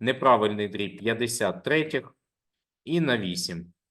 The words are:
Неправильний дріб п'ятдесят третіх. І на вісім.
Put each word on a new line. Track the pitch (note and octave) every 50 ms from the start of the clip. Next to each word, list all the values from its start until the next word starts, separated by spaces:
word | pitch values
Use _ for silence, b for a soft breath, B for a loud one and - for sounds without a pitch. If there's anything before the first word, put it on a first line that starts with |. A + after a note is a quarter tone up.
Неправильний | A2 B2 B2+ - C3+ C3 A#2+ G#2+ G#2+ G#2 G#2 G#2 G#2 G2
дріб | G#2 G2+ G2+ F#2+ F2+ F2
п'ятдесят | G2 A2+ A2+ A2+ A#2+ A#2 - - A2 F#2+ F2+ - -
третіх. | - D3+ D#3+ D3+ D#3 - C3 - - - _ _ _ _ _ _ _ _ _ _ _ _ _ _
І | B2 D#3+ F3
на | D#3+ C3+ B2 A2
вісім. | G2 F2+ F2 F2+ - - F2 E2+ E2+ - _ _ _ _